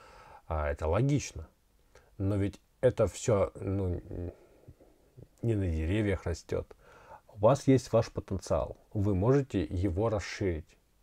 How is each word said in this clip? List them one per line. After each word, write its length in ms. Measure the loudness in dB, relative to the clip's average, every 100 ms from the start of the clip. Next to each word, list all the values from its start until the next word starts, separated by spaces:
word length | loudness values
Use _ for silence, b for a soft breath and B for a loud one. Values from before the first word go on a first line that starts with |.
| B B B B -8
А, 220 | -4 -4
это 180 | -2 0
логично. 600 | 2 2 0 -2 -12 -16 _ _ _ _ b b -6
Но 180 | -2 0
ведь 240 | -2 -4 _ 0
это 260 | 2 4 0
все, 460 | 0 0 2 2 -2
ну, 460 | -4 -2 0 -4 -6
н-, 240 | -10 -10 -12 B B B -20 -20 _ _ -20 -20 _
не 140 | -2 0
на 120 | 0
деревьях 580 | -2 0 0 0 0 -2
растет. 420 | -6 -4 -6 -6 -14 B B B B B
У 100 | 2
вас 260 | 4 4 6
есть 260 | 4 4
ваш 180 | 0 0
потенциал, 640 | -4 -6 -8 -2 -2 -2 -8 _
вы 220 | -2 0 2
можете 480 | 4 2 2 -2
его 460 | -2 -2 -2 0 -2
расширить. 680 | -2 -6 -4 -2 -2 -8 -20 _ _